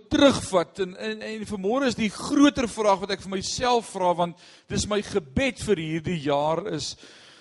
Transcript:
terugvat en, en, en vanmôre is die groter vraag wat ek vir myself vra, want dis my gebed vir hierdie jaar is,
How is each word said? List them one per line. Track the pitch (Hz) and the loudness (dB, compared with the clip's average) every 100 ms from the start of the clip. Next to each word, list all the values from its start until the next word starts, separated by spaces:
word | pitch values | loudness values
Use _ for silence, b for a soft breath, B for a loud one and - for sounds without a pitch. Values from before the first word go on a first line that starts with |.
| - | 0
terugvat | - 277 - - 185 165 - | 6 6 6 2 0 0 -4
en, | 185 190 | -8 -6
en, | 220 214 | -8 -8
en | 214 220 202 | -8 -10 -8
vanmôre | 208 190 254 277 | -6 -2 0 0
is | 202 | 0
die | 220 | -2
groter | - - 285 285 277 233 | -2 0 4 4 4 -4
vraag | 214 214 175 | 0 2 2
wat | 196 185 | 0 -8
ek | 180 | -6
vir | 196 | -6
myself | - - 247 240 - | -6 -4 0 0 -2
vra, | 196 180 170 | 0 0 2
want | 175 165 b b - | 0 -4 b b -6
dis | 202 - | -4 -2
my | 208 | -2
gebed | 208 196 143 247 269 - - | -2 -4 -2 -2 -2 -2 0
vir | 190 | 0
hierdie | 160 165 156 175 | 0 -4 -2 -4
jaar | 143 143 151 165 175 | 0 2 2 0 -4
is, | 160 131 - B B B B | -6 -8 -12 B B B B